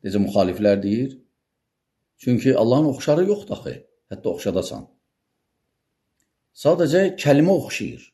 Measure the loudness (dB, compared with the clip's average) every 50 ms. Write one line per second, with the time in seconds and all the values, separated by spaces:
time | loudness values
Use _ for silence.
0 | -6 -2 0 0 0 2 2 2 2 2 0 2 2 2 2 2 0 -2 -2 -2
1 | -2 -6 -8 -14 _ _ _ _ _ _ _ _ _ _ _ _ _ _ _ _
2 | _ _ _ _ -2 -2 -2 2 2 2 2 4 2 2 2 2 2 0 -2 -4
3 | -2 0 2 2 2 0 0 -4 -4 -12 -12 -10 -10 -14 -14 -14 -18 _ _ _
4 | _ _ -18 -8 -6 -6 -6 -4 -6 -4 -4 -4 -4 -6 -12 -14 -16 _ _ _
5 | _ _ _ _ _ _ _ _ _ _ _ _ _ _ _ _ _ _ _ _
6 | _ _ _ _ _ _ _ _ _ _ _ -2 0 0 2 2 2 2 2 2
7 | 2 0 -2 -2 2 2 4 4 4 4 2 0 -2 -6 -10 -10 -10 -10 -12 -16
8 | -20 _